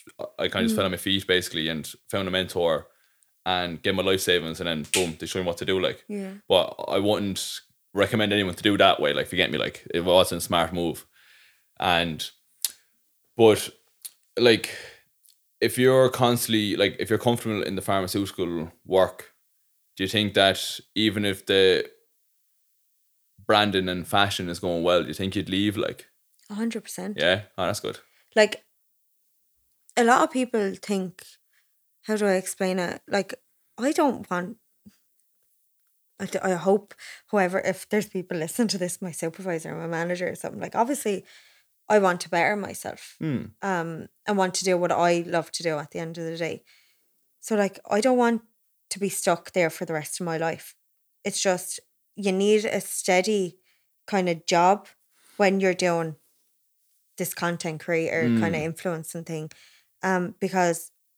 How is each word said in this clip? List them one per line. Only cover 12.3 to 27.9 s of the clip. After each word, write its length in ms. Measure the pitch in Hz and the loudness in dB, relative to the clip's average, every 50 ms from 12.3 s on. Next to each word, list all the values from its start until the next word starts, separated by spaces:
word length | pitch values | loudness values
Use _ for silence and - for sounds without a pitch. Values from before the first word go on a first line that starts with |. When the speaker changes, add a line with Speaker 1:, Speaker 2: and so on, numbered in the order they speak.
| - _ _ _ _ _ - - - _ _ _ _ _ _ _ _ _ _ _ _ | -14 _ _ _ _ _ -8 -8 -8 _ _ _ _ _ _ _ _ _ _ _ _
Speaker 1:
but, 360 | - 113 110 104 95 - - - _ _ _ _ _ - - - _ _ _ _ - | 6 6 8 8 6 2 -4 -12 _ _ _ _ _ -20 -20 -20 _ _ _ _ 4
like, 300 | 120 120 113 101 - - - - - - - - _ _ _ _ _ _ _ _ _ _ _ - - | 6 6 6 6 2 -4 -10 -12 -16 -18 -20 -20 _ _ _ _ _ _ _ _ _ _ _ 0 0
if 160 | 113 - 123 | 0 2 4
you're 320 | 127 131 131 131 131 123 | 6 6 8 8 6 6
constantly, 680 | - - 127 120 120 120 - - 113 110 104 104 80 | 4 4 4 4 4 2 0 0 0 2 2 2 2
like, 200 | - 101 98 - - | 2 2 0 0 -2
if 80 | - - | -2 -2
you're 100 | 110 104 | -2 0
comfortable 440 | - 120 120 117 - 113 107 101 - | 2 2 0 0 0 -2 -4 -2 -2
in 140 | - 95 | -4 -4
the 60 | 95 - | -4 -2
pharmaceutical 880 | - 98 98 92 90 - 101 101 95 - - 92 85 85 82 78 82 - _ _ | 0 0 0 0 -2 -2 -4 -4 -4 -4 -4 -4 -4 -4 -4 -6 -8 -12 _ _
work, 480 | - 92 95 92 85 - - - - _ _ _ _ _ _ _ _ _ _ _ _ _ | 2 4 6 6 4 2 -4 -20 -20 _ _ _ _ _ _ _ _ _ _ _ _ _
do 80 | - 95 | -6 -4
you 40 | 92 | 0
think 260 | - 107 107 101 87 | 2 2 2 4 4
that 440 | 101 95 95 92 - - - - - - _ - | 6 6 6 4 2 -2 -8 -8 -10 -12 _ -2
even 300 | 101 107 107 95 107 104 | 0 0 0 2 0 0
if 220 | 101 98 98 - | -2 -2 -2 0
the 420 | - 98 95 95 92 90 71 - - - _ _ _ _ _ _ _ _ _ _ _ _ _ _ _ _ _ _ _ _ _ _ _ _ _ _ _ _ _ 95 | 2 4 6 6 6 6 4 2 -4 -10 _ _ _ _ _ _ _ _ _ _ _ _ _ _ _ _ _ _ _ _ _ _ _ _ _ _ _ _ _ 0
branding 420 | - 110 104 104 104 95 95 92 90 | 2 4 4 4 4 2 0 0 0
and 180 | 90 90 87 | -2 -6 -4
fashion 420 | - - 101 101 101 98 - 92 87 | -2 2 2 2 2 0 -2 -6 -6
is 80 | 85 - | -6 -6
going 240 | - 90 87 85 82 | -4 -4 -2 0 2
well, 200 | 87 90 87 78 | 4 4 4 2
do 60 | 67 | 0
you 60 | 78 | -4
think 200 | - 95 95 92 | -6 -6 -4 -4
you'd 140 | 104 87 - | -4 -4 -2
leave, 280 | 92 95 101 104 95 - | -2 0 0 0 0 -2
like? 300 | - - - - - _ _ _ _ _ _ _ _ - | -4 -6 -6 -10 -14 _ _ _ _ _ _ _ _ -12
Speaker 2:
A 40 | 214 | -8
hundred 280 | 202 226 233 220 220 - | -6 -6 -4 -6 -8 -10
percent. 340 | - - - 185 202 208 - | -12 -12 -10 -10 -8 -4 -2
Speaker 1:
Yeah? 240 | 80 87 92 104 107 - _ - | 0 2 2 0 -2 -6 _ -6
Oh, 80 | 92 | -4
that's 140 | 87 107 - | -4 -4 -4
good. 180 | - - | -6 -10